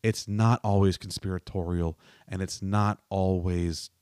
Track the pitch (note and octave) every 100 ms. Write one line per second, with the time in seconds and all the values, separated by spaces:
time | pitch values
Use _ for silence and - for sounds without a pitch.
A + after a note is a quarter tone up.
0 | A2 G#2+ - G#2 A2+ A#2+ G#2 G2+ G2 F2+
1 | G2 - F#2+ F#2 - G2 E2+ F2 E2+ E2
2 | _ _ _ F#2+ F#2+ - F#2+ G#2 G#2 G#2
3 | _ G2 F#2+ F#2 F2+ F2 F2 D#2+ - _